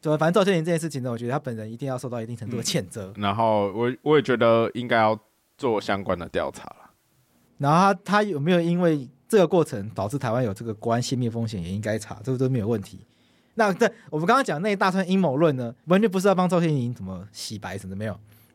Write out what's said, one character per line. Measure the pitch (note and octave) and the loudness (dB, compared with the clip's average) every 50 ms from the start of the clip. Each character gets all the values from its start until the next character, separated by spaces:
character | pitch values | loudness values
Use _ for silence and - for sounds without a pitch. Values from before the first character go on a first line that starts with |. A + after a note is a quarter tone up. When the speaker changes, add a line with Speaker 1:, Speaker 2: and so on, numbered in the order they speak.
Speaker 1:
对， | - D#3+ D3+ D3+ | 0 0 0 2
反 | - E3 | 2 4
正 | F3+ | 4
赵 | A3 F#3+ | 4 4
天 | F#3+ G3 E3 | 4 2 0
麟 | D#3 | 2
这 | E3+ | 0
件 | E3+ E3 | -2 -2
事 | D#3+ E3 | -2 -4
情 | - C#3 | -6 -6
呢， | B2 B2+ | -6 -6
我 | A#2 A2+ | -6 -6
觉 | A#2+ | -4
得 | A#2 | -4
他 | B2 D3+ | -4 -4
本 | D3+ C3 A#2 | -4 -6 -8
人 | A2 G#2+ A2 | -8 -10 -12
一 | A2+ A#2 | -12 -10
定 | C#3+ C3+ | -6 -6
要 | C3 B2 | -6 -6
受 | - C3 | -6 -8
到 | A#2 A#2+ | -8 -8
一 | A2+ | -8
定 | A2+ A#2+ | -8 -10
程 | A#2 - - | -10 -10 -8
度 | A#2 A#2+ | -8 -6
的 | A#2 | -4
谴 | - - D#3+ G#2 F2 | -2 -2 -2 -4 -4
责。 | - A2+ G2 F#2 G#2 | -10 -12 -12 -12 -8
Speaker 2:
嗯。 | G#2 | -4
然 | G#2 G2+ G2 | -2 -2 0
后 | A2 A2+ A2+ A2 G#2+ G2+ G2+ | 2 2 2 4 2 2 0
我， | F#2 G#2+ A#2 A#2+ C3 - | 0 -2 -2 -2 -2 -2
我 | _ D3 D3+ D3+ | _ 4 4 4
也 | |
觉 | C3+ - B2+ | 4 4 2
得 | A2+ A#2+ A#2 A2+ A2+ A2+ A2 - | 4 6 6 6 6 4 2 -2
应 | A#2 A#2+ B2 | -6 -4 0
该 | A#2+ A#2 | 2 4
要 | A2 G#2+ A2 G#2+ _ _ _ _ _ _ _ _ | 4 4 2 0 _ _ _ _ _ _ _ _
做 | - B2+ A2+ G2+ | -2 0 0 0
相 | - - G#2 G2 G2 | 0 -2 -4 -4 0
关 | F2+ F#2 F2 | -2 -4 -4
的 | E2+ E2 | -4 -6
调 | - F2 D#2+ C#2 | -4 -2 -2 -2
查 | - - - | -6 -10 -18
啦。 | - - _ - - _ _ _ _ _ _ _ _ _ _ _ _ _ _ | -18 -20 _ -20 -20 _ _ _ _ _ _ _ _ _ _ _ _ _ _
Speaker 1:
然 | C#3 C#3 | 0 2
后 | D3+ E3+ F#3+ G3 G3 | 4 4 4 4 2
他， | F#3 _ | 0 _
他 | - F#3+ G#3 G#3+ | 0 0 0 2
有 | G#3 F3+ C#3+ | 0 -2 -4
没 | C#3 E3 | 0 2
有 | F#3 F3 | 2 2
因 | E3+ E3+ E3+ F3 | 2 2 0 2
为 | F3+ E3+ D#3+ D3 C3 A#2+ - _ _ _ | 2 2 2 0 -2 -8 -18 _ _ _
这 | - G#3+ | 4 4
个 | F#3 E3 | 4 6
过 | - F3+ D#3 | 4 2 2
程 | - - A2 G2 G#2+ | 2 -2 -8 -8 -8
导 | - - C3 - | -6 -4 -4 -4
致 | A#2+ C#3+ | -4 -4
台 | - A#2 | -2 0
湾 | A2 B2 C3 | 0 0 0
有 | A2 G2 | -2 -4
这 | - A#2+ | -6 -8
个 | A#2 G#2+ | -10 -8
国 | G#2 - A#2 | -6 -2 0
安 | A2+ A#2+ | 0 0
泄 | B2 - C#3 | 0 -2 -2
密 | A#2+ B2+ A#2 | -2 -2 -2
风 | A2 A#2 A#2 A2 | -2 -2 -4 -4
险， | A2 G2 E2+ | -4 -6 -6
也 | E2+ | -6
应 | F#2 G#2 | -6 -4
该 | G#2+ A2 G#2+ A2+ | -2 -2 -4 -4
查， | - - - G2+ A2 | -6 -10 -14 -12 -6
这 | A#2+ C3 | -6 -2
个 | B2 | 0
都 | C3 C3 | 0 0
没 | C3+ B2 | 0 0
有 | G2 G#2+ | 0 0
问 | A#2+ G#2+ | -2 -2
题。 | G2 - - - - _ _ _ _ _ _ _ _ _ _ | -4 -8 -16 -20 -20 _ _ _ _ _ _ _ _ _ _
那， | - A3+ G#3 F#3+ | 0 2 2 2
但 | - A#3 G#3 A3+ - - - | 2 2 0 0 -2 -18 -8
我 | - D3+ | -6 -4
们 | D#3+ F3 | 2 2
刚 | A#3 | 2
刚 | C4+ C4 | 2 2
讲 | - E3 D3 | 0 -2 -2
那 | F3+ G#3+ | -2 -2
一 | G3+ | 0
大 | G3 G#3+ F#3+ | 0 0 0
串 | F3+ F#3+ F#3+ E3+ | 2 0 0 0
阴 | F#3+ G3 | 2 2
谋 | F#3 D#3 B2+ | 2 2 2
论 | C#3 E3+ E3 C#3+ | 4 2 2 2
呢， | B2+ B2 A#2 B2 _ _ | 0 -4 -8 -8 _ _
完 | D#3 F3 F#3+ | 2 2 4
全 | G#3+ A3+ | 4 2
不 | F3+ F#3+ | 0 2
是 | F3+ G#3 | 2 4
要 | G3 | 4
帮 | F3 F3+ F3+ | 4 2 2
赵 | F#3 F3 | 2 2
天 | E3+ E3 | 2 2
麟 | D3+ C#3 A#2+ A#2+ B2 | 2 0 0 -2 -4
怎 | G#2+ G2 | -6 -8
么 | F#2 F#2 F2+ F#2 G#2+ | -10 -10 -10 -12 -14
洗 | _ - - - A2+ G#2 | _ -14 -12 -12 -12 -10
白 | F#2+ G2 F#2 | -10 -10 -10
什 | G2+ F#2+ F#2 | -10 -10 -10
么 | |
的， | F#2+ | -10
没 | F#2+ A2 | -6 -6
有， | A2 G2+ G#2 - _ _ _ _ _ _ | -6 -8 -8 -12 _ _ _ _ _ _